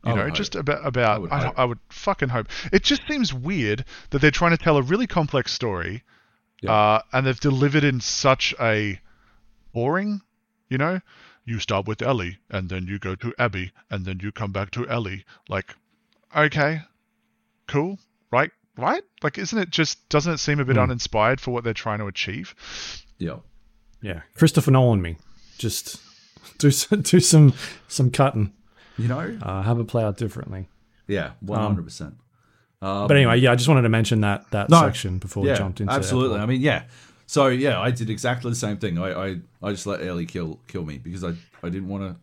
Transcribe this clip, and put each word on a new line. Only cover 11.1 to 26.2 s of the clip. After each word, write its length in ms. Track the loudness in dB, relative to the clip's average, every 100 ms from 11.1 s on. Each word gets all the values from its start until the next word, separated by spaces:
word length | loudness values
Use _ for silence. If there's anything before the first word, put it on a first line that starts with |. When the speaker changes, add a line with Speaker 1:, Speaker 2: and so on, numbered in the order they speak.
| _ -20 _
Speaker 1:
you 140 | -8 -8
start 280 | -2 -2 -2
with 160 | -4
Ellie, 360 | -2 -2 -2 -10 _
and 180 | -8 -6
then 180 | -6 -6
you 120 | -8
go 160 | -6 -6
to 180 | -8 -2
Abby, 340 | -2 -2 -10 _ _
and 140 | -8
then 160 | -6 -6
you 100 | -8
come 200 | -8 -6
back 180 | -4 -6
to 160 | -6 -4
Ellie. 360 | -4 -6 -10 -14 -20 _
Like, 260 | -6 -6 -16 _ _ _ _ _ 0
okay, 460 | 0 2 0 -2 -8 _ _ _ _ _ _ _ -4
cool, 320 | -2 -2 -6 _ _ _
right, 200 | 0 0 _ _ -6
right? 260 | -2 -2 -4 _
Like, 160 | -6 -4
isn't 200 | -6 -4
it 120 | -2
just, 380 | 0 0 -2 _
doesn't 240 | 0 0
it 60 | -2
seem 220 | 0 0
a 40 |
bit 120 | 2 4
Speaker 3:
Hmm. 60 |
Speaker 1:
uninspired 580 | 2 0 -4 0 2 2
for 100 | -2
what 140 | -4
they're 100 | -4
trying 240 | -4 -4 -4
to 80 | -6
achieve? 480 | -6 -6 -6 -10 -16 -16 -14 -12 -14 -18 _
Speaker 2:
Yeah. 180 | -8 -8 -16 -20 _ _ _ -16
Speaker 3:
Yeah. 180 | -12 -12 -14
Christopher 360 | 4 4 4 4
Nolan 320 | 6 6 4
me. 140 | 0 -8 -14 -20 -20 -8
Just 420 | -6 -6 -10 -16 -20 _